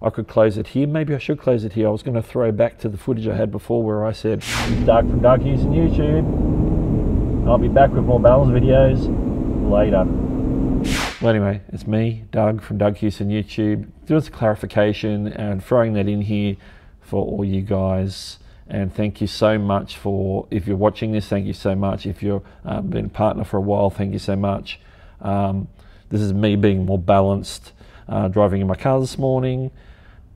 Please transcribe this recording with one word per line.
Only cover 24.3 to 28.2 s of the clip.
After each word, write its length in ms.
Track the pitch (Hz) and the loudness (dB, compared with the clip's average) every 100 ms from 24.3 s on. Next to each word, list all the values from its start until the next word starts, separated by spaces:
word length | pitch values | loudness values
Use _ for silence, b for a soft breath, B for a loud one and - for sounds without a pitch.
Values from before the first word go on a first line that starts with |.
| 98 | -2
much. 440 | 98 98 - - b b b b | -2 -4 -6 -16 b b b b
Um, 460 | 107 101 98 95 - - b b b | -4 -2 0 -2 -6 -12 b b b
this 120 | 104 | -2
is 120 | 104 | 0
me 220 | 98 107 104 | 2 2 4
being 300 | 101 95 92 | 4 2 0
more 140 | 95 | -2
balanced, 720 | 87 98 98 98 98 - - - B B B | 4 4 4 0 -4 -14 -18 -20 B B B
uh, 200 | 98 | -2